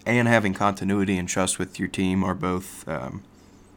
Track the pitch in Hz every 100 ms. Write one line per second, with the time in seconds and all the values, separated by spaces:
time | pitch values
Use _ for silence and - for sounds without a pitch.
0 | - 120 120 117 104 92 101 98 95 101
1 | 98 95 87 - 92 - 90 - 90 -
2 | 95 95 92 92 92 90 95 - - 78
3 | 65 98 - - - - -